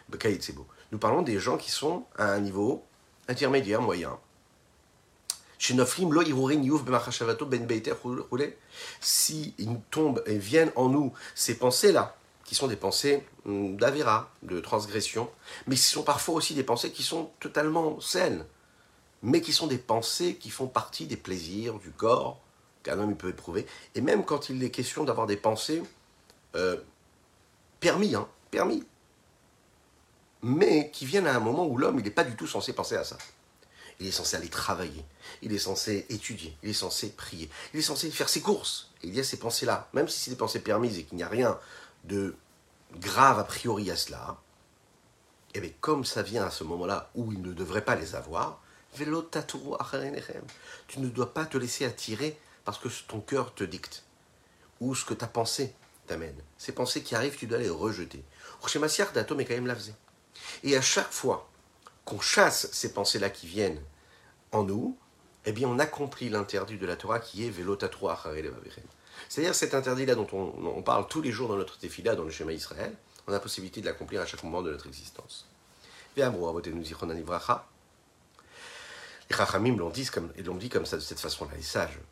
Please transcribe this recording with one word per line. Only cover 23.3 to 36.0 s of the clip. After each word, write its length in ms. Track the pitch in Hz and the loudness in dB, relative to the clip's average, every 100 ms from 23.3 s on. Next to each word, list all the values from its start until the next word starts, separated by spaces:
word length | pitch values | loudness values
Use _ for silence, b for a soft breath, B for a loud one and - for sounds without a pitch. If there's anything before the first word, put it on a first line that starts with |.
| 87 - 87 131 B B | -6 -4 -4 -4 B B
Et 60 | - | 0
même 240 | 139 214 | 4 4
quand 240 | 180 143 - | 4 0 -2
il 140 | 131 | -2
est 80 | 123 | -2
question 340 | - 120 - | -2 -4 -2
d'avoir 220 | 151 113 107 | 0 2 2
des 100 | 101 | 2
pensées, 460 | 110 110 - 160 185 - _ _ _ - _ | 2 2 0 -2 -4 -12 _ _ _ -20 _
euh, 220 | 85 92 87 - _ _ _ _ _ _ _ _ - | 0 0 0 -6 _ _ _ _ _ _ _ _ 0
permis, 340 | 170 156 208 | 4 4 4
hein, 140 | 107 - - _ | 2 -2 -10 _
permis, 340 | - - - - _ _ _ _ _ _ _ _ _ _ _ _ _ _ _ | 2 2 2 -4 _ _ _ _ _ _ _ _ _ _ _ _ _ _ _
mais 480 | 113 147 208 151 147 | 2 6 8 6 4
qui 140 | - | -4
viennent 220 | 135 196 170 | 0 2 4
à 100 | 127 | 4
un 40 | |
moment 260 | 110 143 170 | 4 2 2
où 100 | 120 | 2
l'homme, 220 | 147 135 | 2 2
il 60 | |
n'est 60 | 101 | 0
pas 140 | - | 2
du 100 | 127 110 | 0 0
tout 100 | 156 | -4
censé 260 | 104 - | -4 -4
penser 240 | 110 - 104 | -4 -2 -2
à 80 | |
ça. 140 | 78 - - - _ _ _ B B B | -4 -8 -16 -20 _ _ _ B B B
Il 80 | 95 | -4
est 60 | |
censé 260 | 90 87 90 | -2 -2 -2
aller 100 | 85 | -4
travailler, 560 | - - 87 - 76 76 - B B | -4 -2 -2 -4 -8 -14 -18 B B
il 100 | 107 | -4
est 60 | 104 | -2
censé 480 | 95 95 - 101 | -2 -2 0 -2